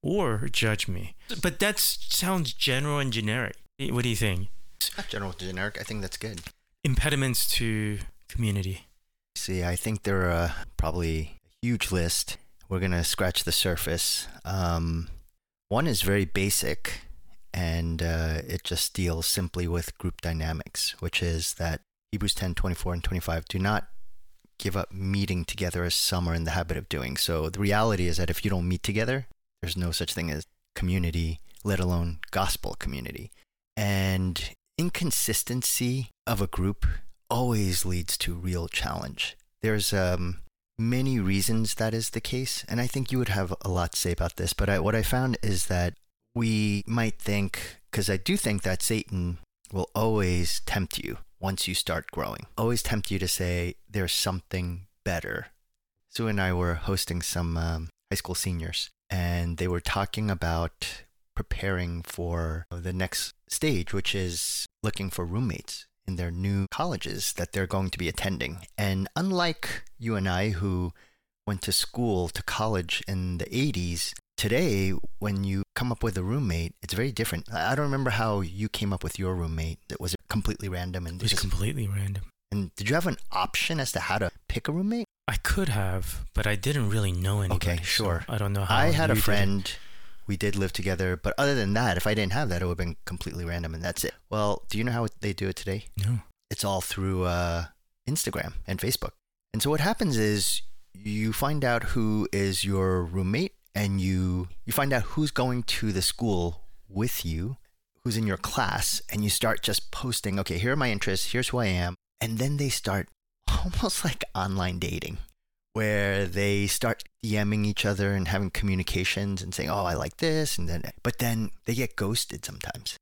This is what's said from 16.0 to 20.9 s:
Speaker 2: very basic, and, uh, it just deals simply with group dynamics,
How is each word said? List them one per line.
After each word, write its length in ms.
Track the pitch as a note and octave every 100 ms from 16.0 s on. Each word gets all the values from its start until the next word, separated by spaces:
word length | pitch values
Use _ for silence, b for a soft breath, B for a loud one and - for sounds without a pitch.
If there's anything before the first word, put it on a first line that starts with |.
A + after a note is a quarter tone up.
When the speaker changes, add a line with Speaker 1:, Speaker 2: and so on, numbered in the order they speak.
Speaker 2:
very 240 | - G2+ F#2
basic, 760 | G2+ G2 - - D2+ - - - - - - -
and, 500 | F2 E2+ E2 E2 E2
uh, 380 | E2 E2 D#2+ D#2+ -
it 180 | F#2
just 300 | - F2 -
deals 320 | - F2+ D#2+ E2+
simply 420 | - F2+ F2 F2
with 300 | E2+ - -
group 240 | F2+ -
dynamics, 720 | E2+ D#2+ D#2+ D#2+ - - -